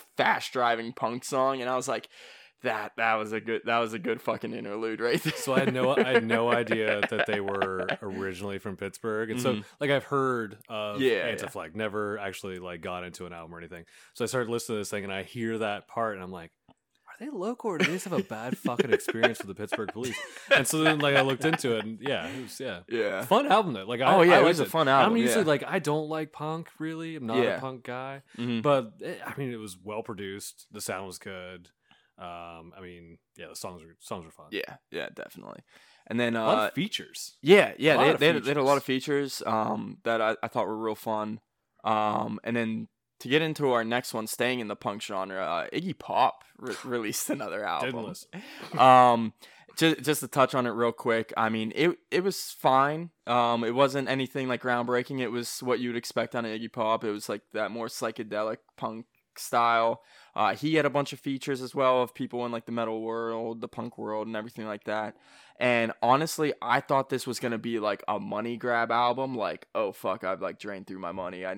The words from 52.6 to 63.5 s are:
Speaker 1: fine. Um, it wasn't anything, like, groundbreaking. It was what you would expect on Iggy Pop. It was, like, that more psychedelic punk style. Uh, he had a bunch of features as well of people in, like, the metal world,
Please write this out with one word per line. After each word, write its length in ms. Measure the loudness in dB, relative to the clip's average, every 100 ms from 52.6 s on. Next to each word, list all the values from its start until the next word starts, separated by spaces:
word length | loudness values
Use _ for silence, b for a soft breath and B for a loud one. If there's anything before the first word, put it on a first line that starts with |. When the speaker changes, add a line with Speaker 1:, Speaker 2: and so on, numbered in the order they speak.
Speaker 1:
fine. 500 | 4 6 4 0 -8 -10 0
Um, 380 | 4 4 2
it 100 | 2
wasn't 340 | 4 4 4 0
anything, 380 | 0 -2 -4 -4
like, 160 | -2
groundbreaking. 560 | 0 0 2 0 0 -4
It 120 | -4
was 260 | -4 -6 -6
what 160 | -2 0
you 80 | 0
would 80 | -4
expect 400 | -4 -4 -2 -2
on 80 |
Iggy 280 | -4 -6 -8
Pop. 300 | -2 0 0
It 80 | 0
was, 180 | -4 -6
like, 140 | -8 -6
that 180 | -4 -4
more 140 | -4 -8
psychedelic 720 | -6 -6 -6 -6 -4 -4 -4 _ -10
punk 300 | -10 -8 -14 _ _ -16
style. 640 | -2 2 4 6 4 0 B B B 0
Uh, 180 | 0
he 200 | 2 0 2
had 80 | 2
a 40 |
bunch 220 | 2 -2
of 60 | -4
features 400 | -6 -6 -4 -4
as 120 | -4
well 280 | 2 4 4
of 120 | 2
people 300 | -2 -6 -4 -4
in, 60 |
like, 140 | -4 -4
the 60 |
metal 280 | -4 -2 -2
world, 580 | -4 -4 -4 -4 -6